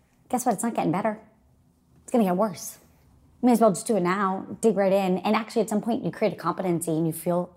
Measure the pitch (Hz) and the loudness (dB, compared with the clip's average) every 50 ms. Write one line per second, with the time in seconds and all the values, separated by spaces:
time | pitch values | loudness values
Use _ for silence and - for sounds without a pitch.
0 | _ _ _ _ _ - 254 240 - 254 196 - - 233 220 - 180 170 156 180 | _ _ _ _ _ -6 -6 -2 0 -2 -2 0 -2 -4 -2 -2 0 0 0 0
1 | 175 220 208 - - _ _ _ _ _ _ _ _ _ _ _ _ _ _ _ | -2 -4 -6 -6 -12 _ _ _ _ _ _ _ _ _ _ _ _ _ _ _
2 | - - - 240 208 180 180 180 220 214 160 - - - - - _ _ _ _ | -12 -2 2 2 2 4 2 0 0 -2 -4 -10 -14 -16 -16 -18 _ _ _ _
3 | _ _ _ _ _ _ _ - - 254 233 214 226 214 175 - - - 226 190 | _ _ _ _ _ _ _ 0 2 4 6 6 6 4 4 2 -2 -2 0 0
4 | 175 175 190 208 202 190 190 196 - - 208 - - 226 185 202 196 190 190 202 | 2 0 0 0 0 -2 -2 -4 -8 -10 -10 0 2 2 2 4 2 4 4 2
5 | 196 185 185 - - 208 214 220 220 - - 233 202 - 214 208 - 220 226 - | 2 2 0 0 0 0 0 0 -2 -2 -2 -2 -2 0 -2 -2 -2 -2 -4 -2
6 | - 170 - - 220 190 - - - 175 180 - 185 180 170 160 - 175 160 156 | -4 -6 -4 0 -2 -2 -2 -2 -6 -6 -4 -2 -2 0 0 0 0 0 0 0
7 | 165 160 156 - - 175 175 180 175 175 - | 0 0 -2 -2 -2 -2 0 0 -2 -4 -10